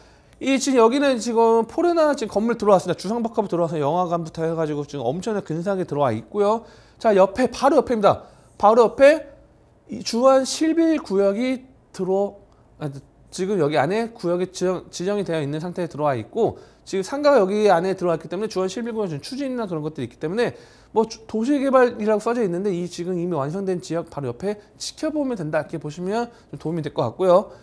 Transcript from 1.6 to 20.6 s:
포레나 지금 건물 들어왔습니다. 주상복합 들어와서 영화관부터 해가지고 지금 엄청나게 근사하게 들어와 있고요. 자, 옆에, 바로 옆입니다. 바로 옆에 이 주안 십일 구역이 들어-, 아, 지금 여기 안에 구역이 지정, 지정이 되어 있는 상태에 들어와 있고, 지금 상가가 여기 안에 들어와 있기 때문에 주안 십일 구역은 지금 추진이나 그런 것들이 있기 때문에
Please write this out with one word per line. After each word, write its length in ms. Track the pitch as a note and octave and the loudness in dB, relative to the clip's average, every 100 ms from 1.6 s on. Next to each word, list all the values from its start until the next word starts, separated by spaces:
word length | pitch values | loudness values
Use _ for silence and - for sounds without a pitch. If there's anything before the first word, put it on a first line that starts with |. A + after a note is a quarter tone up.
| A3+ | 0
포레나 500 | - E4+ E4+ D4+ C#4+ | 0 0 2 2 0
지금 180 | G#3+ | -4
건물 240 | G3+ A3+ A#3 | -2 -2 0
들어왔습니다. 400 | G#3 F#3+ F3+ E3 | 4 4 4 -4
주상복합 500 | F3+ A#3 A3+ A3+ G3+ | -4 -4 -4 -4 -2
들어와서 320 | E3+ E3 E3 | -2 -2 0
영화관부터 640 | C#3 F3 F3+ E3+ D#3+ - | -2 0 -2 -4 -6 -6
해가지고 440 | D#3+ E3 D#3 D3 C#3+ | -4 -2 -2 -4 -6
지금 180 | C#3+ A#2 | -4 -4
엄청나게 400 | E3 G#3 G#3 G3 | -4 -4 -4 -4
근사하게 380 | D#3+ F3 G3 | -6 -4 -4
들어와 280 | F3+ C#3+ C#3 | -4 0 0
있고요. 500 | A2 - G#3 G3+ A3+ A3+ - - _ | 0 -4 0 0 0 -4 -20 -20 _
자, 180 | A3+ G3 | 2 6
옆에, 360 | F#3+ A3 B3 | 4 4 -2
바로 260 | - C4+ D4 | 2 4 4
옆입니다. 460 | - A#3 G3 B2+ - - _ - | 2 2 4 2 -4 -20 _ 2
바로 240 | G3+ A3+ A3+ | 6 6 4
옆에 420 | A#3 C#4 D#4 - - _ _ _ _ - | 8 8 6 0 -18 _ _ _ _ -14
이 100 | G#3+ | -12
주안 440 | - A3+ C4 C4+ | -6 2 4 4
십일 600 | B3+ - D#4+ D#4+ E4 D#4 | 2 -2 0 2 2 0
구역이 600 | - G3 G3 G3 B3+ B3+ - _ _ | 0 0 2 0 -2 -4 -8 _ _
들어-, 440 | - F#3 F#3+ G3+ G3+ - _ _ - | -8 -2 0 -2 -6 -20 _ _ -12
아, 100 | D3+ C#3 - _ _ | -10 -10 -18 _ _
지금 300 | - F#3 G#3 | -8 -4 0
여기 180 | D3 D3+ | 0 2
안에 360 | C#3 G#3+ A3+ | 0 0 -4
구역이 380 | A3+ F3 F3 F3+ | -6 -4 -2 -4
지정, 340 | - F3+ F3+ - | -4 -4 -4 -8
지정이 360 | - F3+ G#3 F3 | -8 -4 -4 -2
되어 180 | D#3+ | -4
있는 160 | C#3 D3+ | -4 -6
상태에 260 | F3+ F3 E3 | -8 -6 -8
들어와 300 | C3+ D3+ B2+ | -2 -2 -2
있고, 420 | G#2+ G#3+ G3 - - _ - | -4 -2 -2 -2 -12 _ -8
지금 180 | F#3+ | -6
상가가 340 | F#3 C#4+ D4 C#4 | -4 0 4 4
여기 320 | F#3 G#3 G#3 | 4 2 4
안에 240 | E3+ F#3 | 4 2
들어와 220 | F#3 F3 E3 | -2 -2 -2
있기 120 | - | -4
때문에 200 | F3 A3 | -8 -6
주안 200 | F#3 F#3+ | -4 -4
십일 260 | G#3+ A#3 | -4 -6
구역은 160 | A3 G3+ | -4 -4
지금 120 | D3 | -6
추진이나 460 | - C4 C#4 B3 G#3+ | -8 -8 -6 -4 -6
그런 160 | E3 | -6
것들이 220 | D3+ D#3 A#2+ | -6 -8 -10
있기 120 | - | -8
때문에 380 | D#3+ G#3 A3+ - | -6 -2 -2 -4